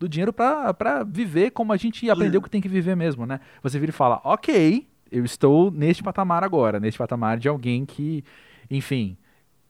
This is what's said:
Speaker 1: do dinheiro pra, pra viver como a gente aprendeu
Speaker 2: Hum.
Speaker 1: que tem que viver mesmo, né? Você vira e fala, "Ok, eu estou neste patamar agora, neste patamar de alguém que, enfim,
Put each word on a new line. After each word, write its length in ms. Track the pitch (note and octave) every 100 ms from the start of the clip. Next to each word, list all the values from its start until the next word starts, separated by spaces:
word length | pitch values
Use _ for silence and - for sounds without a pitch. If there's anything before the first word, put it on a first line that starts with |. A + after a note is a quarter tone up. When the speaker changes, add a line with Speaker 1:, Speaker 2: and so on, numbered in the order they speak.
Speaker 1:
do 80 | F3
dinheiro 240 | D3+ G3
pra, 420 | - A#3+ D4+ B3+
pra 300 | F#3 A3 C#4+
viver 480 | G#3+ D#3+ A3+ D3+ G#3+
como 200 | - A3
a 40 | G3+
gente 340 | A#3 - A#3
aprendeu 300 | F#3 G3+ F#3
Speaker 2:
Hum. 20 |
Speaker 1:
que 80 | -
tem 100 | G#3
que 60 | F#3+
viver 280 | F#3+ E3+ F#3
mesmo, 280 | E3 B2+
né? 140 | A#2 C3+ - -
Você 160 | C3+ C#3+
vira 120 | D#3
e 40 |
fala, 260 | - B2+ A#2
"Ok, 600 | C#3 G3 - B3+ D#3+ A3+ - _ _
eu 120 | B2
estou 460 | A#2+ - C#3 D3+ F#3+
neste 320 | D#3 D3+ E3+
patamar 400 | G#3 F3+ F#3+ E3+
agora, 380 | G3 E3+ A2+ G#2
neste 160 | G#2+ -
patamar 400 | A#2+ A#2+ A2 A2+
de 80 | B2+
alguém 380 | D3 B2 A#2+
que, 400 | C#3 - D3 D#3 - - _ _ -
enfim, 480 | C#3 - C3+ G#2 F2+ _ _ _ _